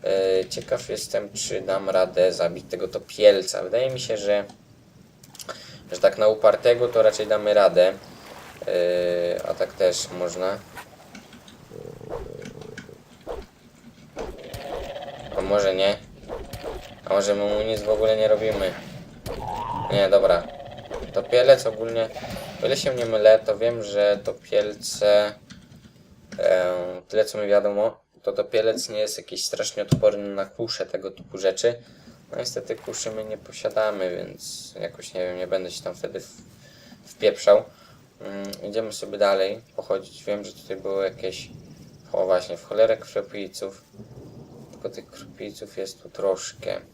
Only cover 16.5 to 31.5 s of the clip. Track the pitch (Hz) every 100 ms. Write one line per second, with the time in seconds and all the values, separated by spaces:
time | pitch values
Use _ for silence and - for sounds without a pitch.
16.5 | - - - - - - 98 98 101 101
17.5 | 104 110 110 104 110 110 110 107 107 110
18.5 | 104 92 87 - - - - - - -
19.5 | 87 - - - 101 98 98 98 85 -
20.5 | - - - - - - - - 123 127
21.5 | 127 113 110 113 117 113 - - - -
22.5 | - 117 139 143 127 113 110 107 110 -
23.5 | 104 117 117 104 101 104 101 - 98 -
24.5 | 104 104 101 - - 104 104 104 - -
25.5 | - - - - _ - - - - -
26.5 | 92 90 90 90 90 - 107 107 107 101
27.5 | 101 101 101 110 - _ _ - 98 101
28.5 | 113 110 107 - 107 107 - - 90 -
29.5 | - 107 - 101 98 107 101 101 98 98
30.5 | - 113 - 95 95 95 - 85 95 95